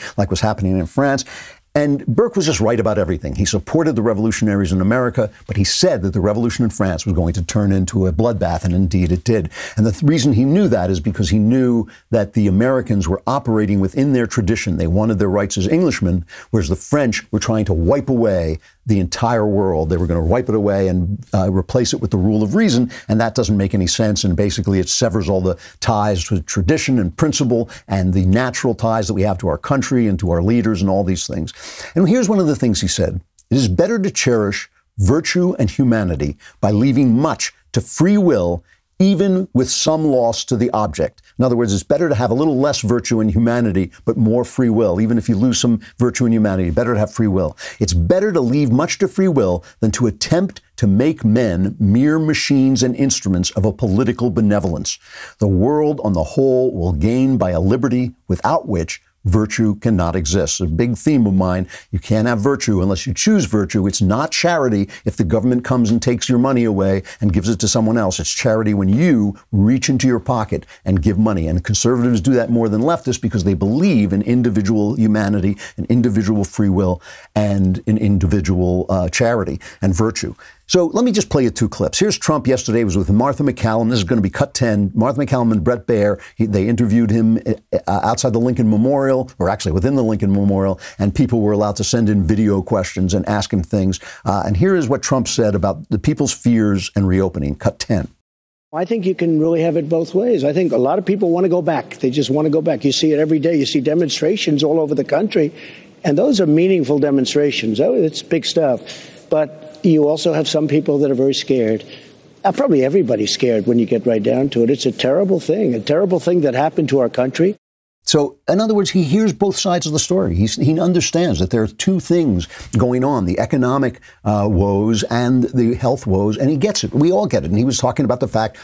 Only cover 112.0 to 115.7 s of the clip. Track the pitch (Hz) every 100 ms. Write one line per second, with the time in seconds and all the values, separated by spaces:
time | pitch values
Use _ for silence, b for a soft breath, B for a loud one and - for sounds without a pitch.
112 | B B - _ 196 185 277 143 131 185
113 | 123 110 104 - 127 110 104 117 107 117
114 | 120 113 110 123 139 117 117 135 127 110
115 | 123 156 196 185 147 190 180